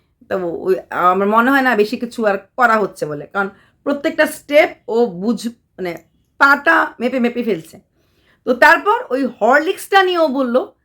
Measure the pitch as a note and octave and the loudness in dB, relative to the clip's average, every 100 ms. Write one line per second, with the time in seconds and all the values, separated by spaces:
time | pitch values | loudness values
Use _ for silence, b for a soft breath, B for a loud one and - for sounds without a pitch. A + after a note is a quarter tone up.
0 | _ _ - F#3+ F3 E3 F3+ F3 - C3 | _ _ -8 -6 -4 -4 -2 -2 -4 0
1 | F3 F#3 G3+ A3 A#3+ C#4 C4 A3 G#3 A#3 | 2 2 2 2 2 2 2 0 0 -4
2 | A#3 - G#3+ G3 - - A#3+ A3 F#3+ - | -8 -4 -2 -2 -6 0 2 2 -2 -6
3 | D3+ D3 D3 G3 G3 - b b - C#4+ | -10 -10 -8 -6 -6 -8 b b -6 -4
4 | D#4+ - D4+ - - C#4+ E4+ - - A3 | -2 -2 -2 -4 0 2 2 0 -4 -2
5 | A#3 F3 G3+ A3+ A#3 A#3 _ - F#3 D#3+ | -2 -2 -4 -4 -6 -12 _ -12 -10 -10
6 | _ _ _ - C#4 C#4 D4+ E4 D#4 - | _ _ _ 0 2 4 2 0 0 -4
7 | A#3+ C4 A#3 A#3+ A3+ F3 - - _ _ | -4 0 -2 -2 -4 -4 -6 -20 _ _
8 | _ _ _ _ - B3 D4+ E4 F#4 A#4 | _ _ _ _ -4 4 6 4 2 -2
9 | - B3+ C4 - G#3+ C#4 D#4 F#4+ - G4 | -2 -4 -4 -2 2 2 2 -6 0 2
10 | F#4 F4 D#4+ C4 B3+ A#3+ G4+ _ | 2 2 0 0 -2 -2 -4 _